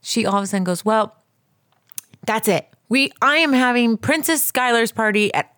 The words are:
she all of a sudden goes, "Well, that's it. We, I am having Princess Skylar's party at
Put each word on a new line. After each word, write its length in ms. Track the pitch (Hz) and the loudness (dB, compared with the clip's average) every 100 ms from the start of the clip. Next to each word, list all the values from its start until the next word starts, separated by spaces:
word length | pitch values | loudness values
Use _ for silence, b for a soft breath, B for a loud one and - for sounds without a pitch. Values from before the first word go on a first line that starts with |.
she 240 | - - | -4 -4
all 140 | 214 202 | 0 -2
of 60 | |
a 20 | 196 | -2
sudden 180 | 196 | -4
goes, 220 | 185 175 214 | -2 -2 0
"Well, 280 | 220 208 _ _ _ _ _ _ _ _ - _ - | 0 -2 _ _ _ _ _ _ _ _ -20 _ -12
that's 240 | - 220 220 | -6 -2 0
it. 180 | 175 - _ _ | 0 -2 _ _
We, 240 | 247 277 - | 0 0 0
I 160 | 262 302 | 0 2
am 160 | 320 | 2
having 460 | 262 254 240 240 220 | 2 2 2 2 0
Princess 440 | - 311 - 320 - | -2 -2 0 -2 -2
Skylar's 400 | - 254 233 226 | -2 0 2 0
party 440 | - 220 208 208 | 0 0 2 0
at 180 | - - | -2 -4